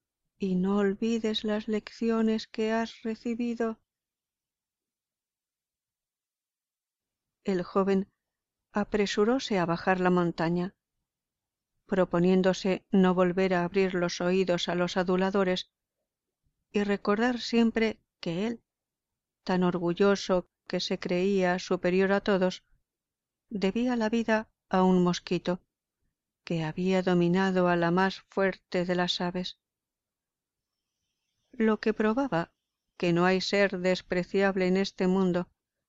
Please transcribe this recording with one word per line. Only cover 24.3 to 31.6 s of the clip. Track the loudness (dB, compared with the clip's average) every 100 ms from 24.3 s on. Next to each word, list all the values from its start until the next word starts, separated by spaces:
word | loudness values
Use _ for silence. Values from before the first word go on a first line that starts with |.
| -2 -2 _ _
a | 2
un | 4 4
mosquito | 2 -2 -4 -4 -2 -6 _ _ _ _ _ _ _ _
que | -8 -6
había | -4 -4 0 0
dominado | 2 2 2 2 2 2 2
a | 2
la | 2
más | 2 0 -2 -8
fuerte | -2 -2 -2 _ -4
de | -2
las | -2 -2 -2
aves. | -4 -6 -8 -12 _ _ _ _ _ _ _ _ _ _ _ _ _ _ _ _ _ _ _
Lo | 0